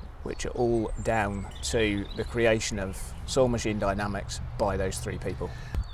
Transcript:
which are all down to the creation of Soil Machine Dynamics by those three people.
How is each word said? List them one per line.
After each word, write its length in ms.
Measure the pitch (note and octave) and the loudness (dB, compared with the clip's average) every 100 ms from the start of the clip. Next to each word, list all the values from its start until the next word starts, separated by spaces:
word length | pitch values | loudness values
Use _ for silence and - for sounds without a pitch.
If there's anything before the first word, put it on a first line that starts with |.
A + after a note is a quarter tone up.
| - - | -12 -8
which 240 | - - - | -6 -4 -4
are 40 | |
all 400 | - A#2+ A#2 A2 - | 0 2 2 0 -2
down 440 | G#2+ A2+ G2+ G2+ G2 - | 0 2 2 0 -6 -6
to 420 | - B2 A2 G2+ G2 - | -2 2 2 2 -2 -4
the 80 | |
creation 540 | - A#2+ A#2 A2+ - G#2 | -2 4 6 6 2 -2
of 340 | F#2+ F#2+ - - - | -2 -4 -6 -8 -2
Soil 220 | - B2+ | 4 4
Machine 300 | A#2 A2+ G#2+ | 4 0 2
Dynamics 640 | G2+ G2 G#2 G2 - - - - | 2 2 0 -2 -4 -6 -6 0
by 180 | G#2+ G2 | 2 2
those 220 | F#2+ - | 0 -2
three 200 | - F#2+ | -4 -4
people. 320 | G2 F#2 F2 - - - - | -4 -4 -4 -6 -4 -2 -2